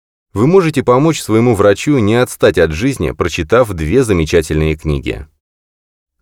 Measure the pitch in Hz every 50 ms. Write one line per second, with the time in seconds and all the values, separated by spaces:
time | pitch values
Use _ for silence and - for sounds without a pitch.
0 | _ _ _ _ _ _ - 98 110 139 180 196 180 160 156 131 117 - 123 127
1 | 143 165 156 - - - 104 110 117 123 117 92 98 101 101 - - 151 147 135
2 | 107 98 110 120 127 123 - - - 117 95 92 85 82 78 78 107 139 131 -
3 | 90 67 62 - 90 87 - - 85 76 - 120 127 110 101 82 80 76 92 131
4 | 139 110 104 87 80 76 - 85 78 - 80 78 78 78 78 76 - 80 73 69
5 | 65 60 57 53 - - _ _ _ _ _ _ _ _ _ _ _ _ _ _
6 | _ _ _ _